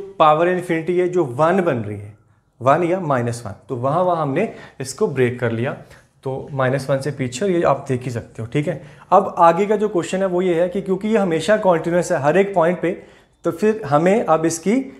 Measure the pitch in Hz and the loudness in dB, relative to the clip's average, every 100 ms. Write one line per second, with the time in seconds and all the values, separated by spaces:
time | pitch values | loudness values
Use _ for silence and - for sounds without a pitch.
0 | - - 156 156 175 180 175 165 160 180 | -2 2 4 4 2 0 -2 -2 0 0
1 | 180 180 151 120 160 190 170 127 104 104 | 0 0 0 2 2 2 2 -2 -4 -10
2 | 101 - _ _ _ - 123 151 170 185 | -14 -20 _ _ _ -2 2 2 2 -2
3 | 160 131 120 117 104 98 - 123 127 156 | 0 0 -2 -4 -10 -14 -10 -4 -2 0
4 | 180 170 147 135 226 - - - 135 - | 0 0 -2 -2 -4 -6 -18 -14 -10 -4
5 | 214 131 123 120 120 113 127 170 - - | -2 0 0 0 -4 -2 -4 -8 -14 -20
6 | _ _ 135 135 - 135 127 135 135 135 | _ _ -10 -10 -8 -2 0 0 -2 -2
7 | 147 - 131 - 202 175 165 139 - 131 | -2 -4 -6 -2 -2 2 2 0 -2 -4
8 | 131 117 - - 113 147 147 - - - | -4 -8 -10 -12 -6 -4 -4 -6 -10 -16
9 | - 185 202 - 170 170 202 208 214 185 | 2 2 4 4 4 4 2 0 0 -2
10 | 160 185 190 175 185 165 180 196 185 185 | -2 -2 0 0 0 2 0 -2 -4 -2
11 | 214 220 190 160 156 208 196 165 170 175 | 0 0 2 0 2 2 4 2 2 0
12 | 165 165 139 170 196 190 165 180 165 - | 0 0 2 2 2 2 2 2 -2 -4
13 | - - _ _ 170 165 214 220 131 147 | -10 -20 _ _ -6 0 0 0 2 2
14 | 170 214 226 160 165 160 190 247 262 - | 4 2 2 2 0 -2 0 0 -2 -12